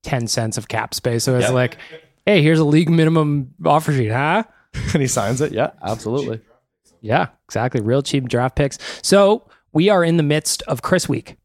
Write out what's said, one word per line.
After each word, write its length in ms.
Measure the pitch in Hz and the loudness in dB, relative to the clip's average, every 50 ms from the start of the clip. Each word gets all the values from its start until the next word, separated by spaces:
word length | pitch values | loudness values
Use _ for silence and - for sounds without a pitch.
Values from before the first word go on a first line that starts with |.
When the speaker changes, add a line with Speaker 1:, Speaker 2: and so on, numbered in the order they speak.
| _ | _
Speaker 1:
ten 240 | - - 127 117 107 | -4 -4 -4 -2 -2
cents 300 | - - 113 110 107 - | -2 -2 -2 -4 -4 -6
of 100 | 107 - | -8 -6
cap 260 | - 110 110 - - | -6 -6 -6 -6 -8
space, 300 | - _ 127 117 117 - | -6 _ -2 -2 -2 0
so 120 | - 127 | 0 0
it's 100 | 123 120 | 2 2
Speaker 2:
Yep. 80 | 120 127 | 2 2
Speaker 1:
like, 240 | 127 123 123 - - - - - - _ _ _ _ _ | 2 0 0 -4 -10 -20 -20 -20 -20 _ _ _ _ _
hey, 160 | - 208 185 | 2 2 4
here's 180 | 147 156 165 156 | 4 4 4 4
a 60 | 160 | 4
league 240 | 147 147 160 175 156 | 4 4 4 4 4
minimum 640 | 165 165 160 160 165 160 156 147 147 147 131 127 - _ 165 | 4 4 4 4 4 2 2 2 0 -2 -4 -6 -12 _ 0
offer 300 | 160 147 156 156 - 147 | 2 2 2 2 0 0
sheet, 180 | 131 120 107 | 0 0 0
huh? 320 | 110 123 139 151 170 214 226 _ | -2 -2 0 0 0 -2 -2 _
Speaker 3:
<laughs> 40 | _ _ _ _ _ 143 - - - | _ _ _ _ _ -8 -6 -2 0
And 80 | 165 | 0
he 60 | 139 123 | 0 0
signs 340 | - 123 104 101 123 127 | -2 -2 -2 -2 -2 -2
it. 100 | 147 147 | -2 -4
Yeah, 200 | - 104 131 - - _ - | -2 -4 -4 -4 -4 _ -8
absolutely. 560 | 90 110 113 - 110 117 143 135 123 113 110 _ _ _ _ _ _ _ _ _ _ _ _ | -8 -8 -6 -6 -6 -6 -4 -4 -6 -8 -10 _ _ _ _ _ _ _ _ _ _ _ _
Speaker 1:
Yeah, 260 | - 107 117 160 180 - _ _ _ | -6 -2 -2 -2 -2 -4 _ _ _
exactly. 360 | _ - 107 113 127 - 127 | _ -6 -4 -4 -2 -2 -2
Real 200 | 104 107 123 139 | -2 0 0 0
cheap 280 | 139 - - 139 127 123 | -2 -2 -4 -4 -4 -2
draft 260 | - 120 123 131 - | -2 -2 -2 -2 -2
picks. 220 | - 147 139 - - - - - - | -2 -2 -2 -4 -8 -14 -16 -16 -10
So 480 | - - 190 202 202 196 214 240 _ _ _ _ _ _ _ | -2 2 4 4 6 4 4 2 _ _ _ _ _ _ _
we 160 | 156 170 196 | 2 4 4
are 120 | 208 185 170 | 4 4 2
in 120 | 165 165 | 2 2
the 80 | 170 151 | 2 2
midst 380 | 143 147 156 - - - - - | 2 0 0 0 -4 -6 -6 -6
of 180 | - - 120 | -6 -8 -6
Chris 280 | - - 190 180 - - | -2 0 0 0 0 -2
Week. 260 | 139 - - - - _ | -4 -6 -6 -12 -20 _